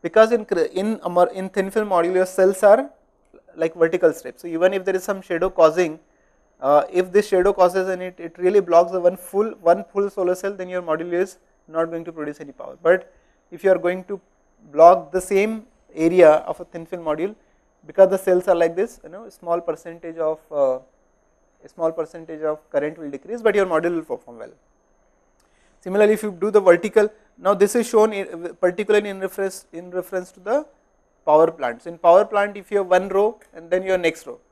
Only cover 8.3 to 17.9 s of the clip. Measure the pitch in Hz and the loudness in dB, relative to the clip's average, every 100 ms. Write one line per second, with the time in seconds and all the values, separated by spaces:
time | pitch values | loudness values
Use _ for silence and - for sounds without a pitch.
8.3 | 165 180 208 175 170 175 190 175 190 - | -4 0 2 4 2 4 0 0 -2 -8
9.3 | 196 220 - 165 185 202 202 202 196 180 | -4 -4 -2 0 0 -2 -6 -6 -4 -4
10.3 | 180 196 202 185 180 170 156 175 175 196 | -4 -6 -10 -10 -10 -6 -6 -4 -4 -4
11.3 | - _ _ _ 160 165 165 170 165 147 | -8 _ _ _ -6 -6 -6 -12 -12 -12
12.3 | 147 143 131 - 135 165 185 - _ _ | -12 -18 -18 -18 -4 0 0 -2 _ _
13.3 | _ _ 175 196 185 175 185 185 196 _ | _ _ -4 0 0 0 -6 -10 -14 _
14.3 | _ _ _ _ 143 170 185 - 185 - | _ _ _ _ 6 8 8 0 -8 -2
15.3 | 196 214 220 _ _ _ - 165 180 160 | -2 -2 -6 _ _ _ -2 0 6 6
16.3 | 156 - 170 175 170 165 180 165 156 185 | 6 0 -12 -12 -16 -14 -12 -6 -6 -6
17.3 | 214 _ _ _ _ 151 | -10 _ _ _ _ -12